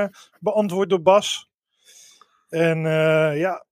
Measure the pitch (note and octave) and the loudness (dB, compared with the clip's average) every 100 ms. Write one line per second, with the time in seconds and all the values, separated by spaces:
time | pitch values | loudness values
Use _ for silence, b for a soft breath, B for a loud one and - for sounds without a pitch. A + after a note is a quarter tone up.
0 | G3+ b b b F#3+ G#3+ G#3 F3+ G3 F#3 | 0 b b b -4 -2 -2 -2 0 0
1 | D#3+ G3 - - - _ _ b b b | 4 2 2 -8 -12 _ _ b b b
2 | b b b b b D#3+ E3 D#3+ D#3+ D#3 | b b b b b -2 0 0 -2 0
3 | D#3+ D#3 D#3 D3 F3+ - - | 2 2 2 0 -4 -4 -12